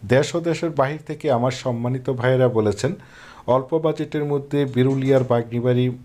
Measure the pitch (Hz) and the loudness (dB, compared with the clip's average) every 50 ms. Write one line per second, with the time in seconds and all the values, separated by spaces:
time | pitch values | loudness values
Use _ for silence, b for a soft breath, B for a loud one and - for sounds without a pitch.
0 | - - 123 131 151 - - 170 165 170 160 160 - 165 160 135 135 131 151 156 | 0 2 2 2 2 2 -2 -4 -2 -2 -2 -2 -2 -4 0 0 -2 -2 -2 -8
1 | 156 - 151 147 - 151 131 117 120 131 127 - - 131 120 117 117 123 131 131 | -10 -12 -12 -6 -2 0 0 2 0 -2 -2 -4 -4 -4 -4 -2 -2 -4 -4 -4
2 | 127 - 135 123 120 127 131 127 127 123 107 110 107 104 101 - - 139 190 - | -4 -4 -4 0 0 2 2 4 2 2 2 2 2 2 0 0 -2 -4 -4 -6
3 | B B B B B B B B B - 120 131 135 131 165 160 156 160 151 156 | B B B B B B B B B 0 0 0 2 0 -4 0 0 0 -2 -2
4 | 156 151 - 151 147 147 143 143 139 - - 143 143 131 120 123 127 131 135 135 | -6 -4 -4 -4 -2 -2 -2 -4 -4 -2 -2 -2 0 0 2 2 2 2 2 0
5 | 131 135 135 131 127 123 120 117 117 113 117 120 117 127 123 123 123 127 127 127 | 2 4 4 4 4 2 2 0 0 -2 -4 -2 0 2 2 2 2 0 -2 -6
6 | - | -14